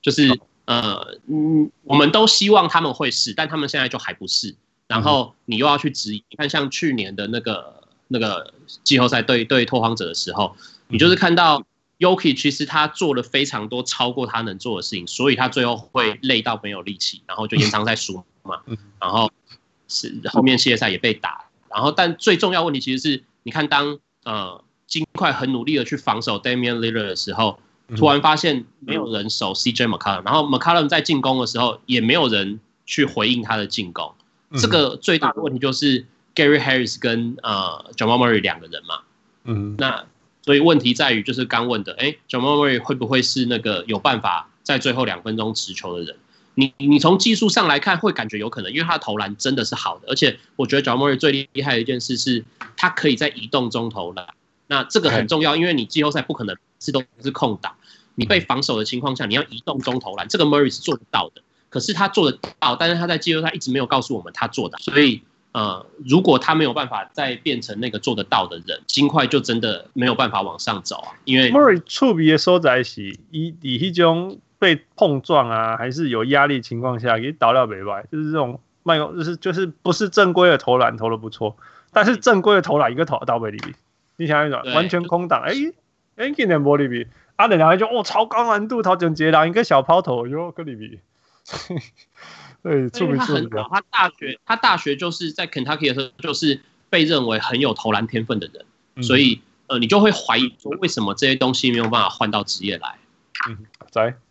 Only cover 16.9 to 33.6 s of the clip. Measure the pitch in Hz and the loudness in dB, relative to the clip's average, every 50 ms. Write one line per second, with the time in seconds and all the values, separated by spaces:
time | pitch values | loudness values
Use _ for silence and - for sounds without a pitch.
16.9 | 104 90 - - - 92 _ - 92 101 110 107 113 - 107 104 104 107 104 117 | -8 -6 -6 -8 -8 -10 _ -12 -8 -8 -6 -2 0 0 0 2 0 -2 -2 -2
17.9 | 113 107 - - 95 92 90 _ _ _ _ - 90 - _ - 117 104 104 101 | -2 -4 -4 -8 -10 -12 -14 _ _ _ _ -12 -12 -12 _ -12 -14 -14 -14 -20
18.9 | _ - 98 90 98 113 113 95 _ _ _ _ - _ _ _ _ _ _ _ | _ -6 -6 0 2 2 2 0 _ _ _ _ -20 _ _ _ _ _ _ _
19.9 | - - - - - 117 110 - - 117 127 131 127 117 - 131 120 107 117 110 | -8 -8 -8 -8 -12 -10 -10 -2 0 2 2 4 2 2 2 2 2 2 0 -2
20.9 | 95 - - 117 107 - - 87 76 - - _ _ _ _ _ 101 104 120 147 | -2 0 0 -2 -2 -2 -6 -10 -10 -10 -20 _ _ _ _ _ -6 -2 -2 0
21.9 | 160 - 180 170 165 - - 220 190 170 - 190 185 175 165 170 143 135 - 131 | 2 2 0 0 0 -2 2 2 2 2 2 0 0 0 0 0 -2 -4 -4 -4
22.9 | 131 131 - 151 143 127 _ _ _ _ _ 120 - 127 147 147 147 143 143 147 | -6 -4 -2 -4 -4 -4 _ _ _ _ _ -8 -4 -4 -2 2 2 0 0 0
23.9 | 147 143 _ _ _ _ _ 120 110 107 98 92 90 - _ _ _ _ _ _ | -6 -10 _ _ _ _ _ -8 -6 -6 -6 -8 -12 -16 _ _ _ _ _ _
24.9 | - 165 156 _ _ - 190 160 131 - 127 131 131 120 120 143 156 139 120 - | -6 -6 -6 _ _ -2 0 0 0 0 -2 -2 -2 -2 -2 -2 -2 -2 -2 -2
25.9 | 147 139 - - 107 110 113 - 107 101 - 127 123 127 123 120 120 117 113 113 | -6 -6 -2 -2 -2 -2 -2 -4 -6 -4 -2 -2 -2 -2 -2 -2 -2 -2 -2 -2
26.9 | 113 113 107 98 90 - - - 95 107 113 104 95 - _ _ _ _ _ _ | -2 -2 -4 -4 -6 -6 -6 -6 -2 0 0 0 0 -4 _ _ _ _ _ _
27.9 | 117 107 156 151 143 143 143 156 156 143 - 170 143 127 117 - _ _ 135 131 | -2 2 4 4 4 4 4 2 2 2 2 0 0 -2 -4 -10 _ _ -10 -6
28.9 | 147 160 139 120 110 104 104 107 - - 117 95 95 - - - - - 123 117 | -6 -6 -4 -4 -6 -6 -4 -6 -6 -4 -4 -4 -4 -2 -2 -2 0 0 0 0
29.9 | 101 - - 104 98 92 90 101 131 156 147 147 131 127 - 170 170 175 156 143 | -2 -2 -2 -2 -4 -2 -2 0 0 0 2 0 -2 0 2 2 2 2 2 2
30.9 | 170 160 147 - 160 139 127 131 131 131 123 113 - 117 123 120 110 - _ - | 0 0 0 0 -2 0 0 0 0 0 -2 -4 -2 -2 -2 -2 -2 -6 _ -2
31.9 | 127 120 110 113 139 170 151 127 110 101 98 98 104 110 _ _ _ _ _ - | 0 0 2 4 4 4 4 2 2 0 0 -2 -6 -10 _ _ _ _ _ -8
32.9 | - - 143 - - 120 107 113 123 120 110 107 113 107 | -2 0 0 0 0 -2 0 0 0 -2 -2 -4 -4 -4